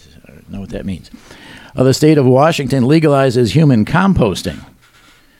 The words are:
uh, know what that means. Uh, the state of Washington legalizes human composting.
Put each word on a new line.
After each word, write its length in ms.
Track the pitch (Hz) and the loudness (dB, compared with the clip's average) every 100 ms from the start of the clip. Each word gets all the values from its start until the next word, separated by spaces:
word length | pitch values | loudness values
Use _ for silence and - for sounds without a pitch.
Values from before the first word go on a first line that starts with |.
| - - - | -20 -20 -20
uh, 40 | 69 - | -20 -18
know 120 | 101 | -16
what 100 | 95 | -12
that 140 | 98 | -12
means. 260 | 95 90 - - - - - - - | -10 -12 -14 -20 -20 -20 -20 -20 -10
Uh, 100 | - | -2
the 100 | 127 | 0
state 240 | 127 151 151 | 2 2 2
of 80 | 127 | 4
Washington 580 | 127 156 160 131 135 | 4 2 -2 -4 -2
legalizes 640 | 123 160 156 139 135 120 117 | 2 2 2 2 0 0 0
human 320 | 120 156 117 | 2 2 2
composting. 800 | 104 165 190 180 113 87 90 73 - _ _ _ _ _ _ | 0 0 0 0 0 -2 -8 -10 -16 _ _ _ _ _ _